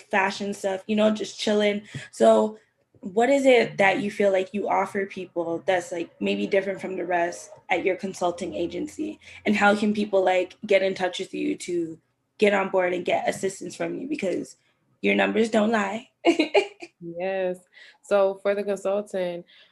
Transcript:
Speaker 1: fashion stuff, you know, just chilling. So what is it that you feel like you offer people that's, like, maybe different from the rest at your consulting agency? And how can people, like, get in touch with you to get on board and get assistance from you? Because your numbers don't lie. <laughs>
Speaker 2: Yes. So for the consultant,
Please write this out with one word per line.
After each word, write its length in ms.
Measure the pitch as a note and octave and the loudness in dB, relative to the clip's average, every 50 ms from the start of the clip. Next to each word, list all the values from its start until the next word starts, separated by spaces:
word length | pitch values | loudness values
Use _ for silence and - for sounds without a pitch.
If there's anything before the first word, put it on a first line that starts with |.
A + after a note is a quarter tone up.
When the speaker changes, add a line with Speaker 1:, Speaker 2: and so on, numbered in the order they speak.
| - - | -6 -2
Speaker 1:
fashion 440 | G#3+ G3 F#3+ G3+ G3+ - G3+ G3+ G3+ | 0 2 2 0 -2 -4 -6 -6 -6
stuff, 300 | - - G3 F#3+ F#3 - | -4 -4 -4 -4 -4 -4
you 80 | - G#3+ | -2 2
know, 160 | G#3 G#3+ G#3+ G#3+ | 4 4 4 2
just 260 | G#3 G3+ - - - | 0 -4 -8 -8 -4
chilling. 440 | - A3 G#3 G#3 G#3 G#3 G3+ G#3 G#3 - - - - - | -2 0 2 2 2 2 0 -2 -6 -10 -12 -14 -14 -8
So 460 | - - A3 A3+ A3 G#3+ G#3+ A3 G#3+ - _ _ _ _ _ _ _ - | 0 4 6 6 6 6 4 0 -2 -8 _ _ _ _ _ _ _ -16
what 300 | - G3+ F3 A3 A#3+ C4 | -12 -4 0 2 4 4
is 160 | C#4 C#4 C4+ | 4 4 6
it 300 | C4+ B3 A#3 A3 D3+ D3+ | 6 6 6 4 2 2
that 240 | - G3 F#3+ F#3 - | 2 2 4 2 2
you 100 | G3+ G#3 | -2 -4
feel 200 | - - G3+ G3 | 0 2 2 2
like 220 | F#3+ F#3 F#3+ - - | 2 2 0 -2 -4
you 160 | G3+ - - | -4 -2 0
offer 380 | F3+ F#3+ G3 F#3+ - G3+ G3 | 0 0 0 -2 -2 -6 -6
people 560 | G3 - F#3 F3 - - E3+ E3 E3 E3+ D#3+ - | -6 -8 -12 -12 -8 -6 -6 -4 -4 -4 -4 0
that's, 260 | F#3 F#3 F3 F3+ - | 0 0 0 0 -4
like, 200 | F3+ E3+ E3 - _ - | -6 -8 -8 -8 _ -6
maybe 260 | G3+ G3+ G3+ G3+ G#3 | -4 -2 -2 -2 -2
different 340 | F#3 G3+ F#3+ F#3+ G3+ F#3 E3+ | 0 0 0 0 0 -6 -6
from 160 | - F#3 F#3+ | -8 -8 -6
the 100 | F3+ F3 | -6 -4
rest 440 | F3 F3+ E3+ E3+ F3 F3 - - - - - _ - | -2 0 0 0 -2 -4 -8 -14 -18 -20 -12 _ -4
at 120 | F#3+ E3+ - | -2 0 0
your 120 | F#3+ F3+ | 0 -2
consulting 580 | - G3+ F#3+ F#3 - F#3 F3 F3 - F#3+ - - | -2 -4 -8 -6 -2 -2 -2 -2 -4 -8 -8 -6
agency? 680 | F3 F3 E3 F3 F3+ - - - - D#4 D#4 - - - - - - - | -6 -6 -6 -6 -8 -8 -8 -8 -8 -8 -8 -8 -12 -16 -20 -14 -6 -2
And 80 | G#3+ G#3 | 0 2
how 200 | G#3 G#3 G3+ G3+ | 4 4 4 4
can 160 | G#3 A3 G#3+ G#3 | 4 2 0 0
people, 280 | G#3 G#3 G#3 G3 F#3+ F#3 | 0 -2 0 2 2 4
like, 320 | F#3 F#3 F#3 F3+ - - _ - | 4 2 2 0 -2 -6 _ 0
get 160 | G#3 G3 F#3+ F#3+ | 2 2 4 4
in 100 | F#3+ F#3+ | 2 -2
touch 240 | F#3 F#3 F3+ F3+ | -2 -4 -4 -4
with 160 | - F3+ - - | -4 -10 -8 -6
you 220 | F#3+ D3 D3 D3 | -6 -4 -4 -4
to 400 | - - F3+ F3 E3+ E3 D#3+ E3 - _ _ _ _ _ _ _ | -6 -6 -6 -4 -4 -4 -4 -8 -14 _ _ _ _ _ _ _
get 160 | - G#3 G3+ G3+ | 2 2 4 4
on 160 | G3 F#3+ F#3 | 2 0 0
board 240 | - F#3 F3+ F3+ F3+ | 0 0 0 0 -2
and 100 | F3+ - | -2 -2
get 240 | - E3+ - - | -2 -2 0 0
assistance 480 | G3+ G3 - G3 F#3+ - - F3 F3 - | -2 -4 -2 -4 -6 -6 -8 -12 -12 -8
from 200 | - E3+ E3+ F3 | -6 -6 -6 -6
you? 120 | F#3 - | -8 -8
Because 500 | D4 D#4 D4+ G3+ F3+ - - - - - _ _ _ _ _ _ _ _ _ | -8 -6 -4 -4 -4 -4 -4 -8 -10 -16 _ _ _ _ _ _ _ _ _
your 140 | - G3+ G3+ | 0 2 2
numbers 340 | G3+ G3 G3 G3+ G#3+ A3+ A3 | 2 2 2 2 0 0 2
don't 220 | A#3 G#3+ G#3 A3 | 2 2 2 2
lie. 380 | A#3 G#3+ G3 G3 G#3 A3+ - _ _ _ - | 2 0 0 -2 -6 -8 -12 _ _ _ 2
<laughs> 280 | E4+ E4+ - D4+ - - G4+ G#4 G4+ - - E4+ - _ - E3+ | 2 2 2 2 0 2 0 0 -2 -8 -20 -20 -20 _ -16 -16
Speaker 2:
Yes. 540 | E3+ E3 E3+ F3+ F#3+ F#3+ F#3+ F#3 F#3 F3+ F3+ _ _ _ - - - - _ _ | -12 -10 -6 -6 -4 -2 -2 -2 -2 -4 -6 _ _ _ -20 -20 -20 -20 _ _
So 320 | - G3+ G3+ G3 G3 G3 G3 - | 0 2 4 4 2 0 -2 -2
for 100 | G3+ G3+ | -2 -2
the 100 | G3+ G3+ | -2 -2
consultant, 800 | G3+ G3 F#3+ G3 F#3+ G3 G#3 G#3 G#3 - F#3+ F3+ F3 F3 F3 F3 _ _ - - _ | -4 -4 -4 -2 -2 -2 -4 -4 -4 -6 -6 -4 -4 -6 -8 -12 _ _ -20 -20 _